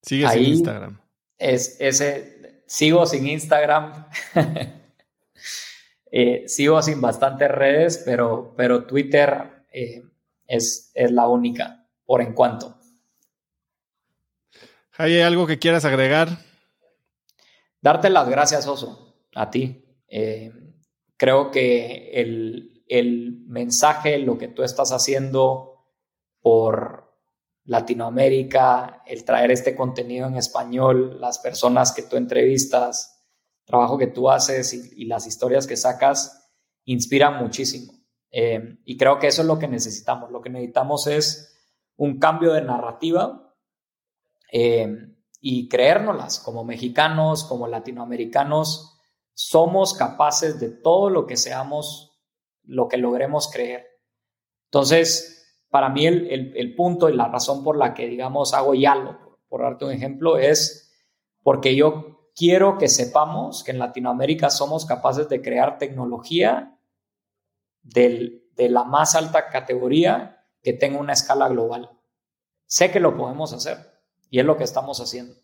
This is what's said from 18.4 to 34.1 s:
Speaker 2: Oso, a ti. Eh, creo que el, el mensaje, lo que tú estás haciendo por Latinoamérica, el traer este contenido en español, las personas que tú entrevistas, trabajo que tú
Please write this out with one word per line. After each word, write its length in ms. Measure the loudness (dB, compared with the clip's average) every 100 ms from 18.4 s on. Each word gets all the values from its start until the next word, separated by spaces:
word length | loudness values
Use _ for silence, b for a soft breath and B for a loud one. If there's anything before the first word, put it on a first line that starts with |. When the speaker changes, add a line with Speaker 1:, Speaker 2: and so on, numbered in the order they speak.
| 2 0 -4
Speaker 2:
Oso, 600 | -8 -10 -16 _ _ _ -8
a 140 | -4
ti. 340 | -4 -6 -8 _ _ _
Eh, 460 | -6 -6 -6 -14 -20 -20 _ _ _ _ _
creo 340 | 4 4 2
que 600 | 0 2 2 0 -12 -8
el, 720 | -4 -4 -4 -8 -10 -16 _ _
el 560 | 0 2 -2 -6 -12 -12
mensaje, 680 | -10 -4 2 2 2 0 0
lo 200 | -2 -4
que 100 | -6
tú 160 | -6
estás 300 | -4 -2 -2
haciendo 920 | -2 -2 -2 -2 2 2 0 -8 _ _ _ _ _ _ _
por 720 | 4 4 4 0 -4 -14 _ _ _ _ _ _ -4
Latinoamérica, 1400 | -2 -2 -6 -4 2 2 2 0 2 4 2 -2 -14 -16
el 200 | -12 -2
traer 260 | 2 2
este 240 | 2 0 -2
contenido 520 | -6 -6 -8 -8 -6
en 100 | -6
español, 840 | -6 -6 -6 0 2 4 0 -4
las 200 | -8 -6
personas 520 | -8 -2 2 2 2
que 120 | -2
tú 120 | -6 -4
entrevistas, 960 | 0 2 2 2 0 0 -2 -6 -12 _ _ _ _ _ _
trabajo 320 | 2 2 0
que 100 |
tú 220 | -2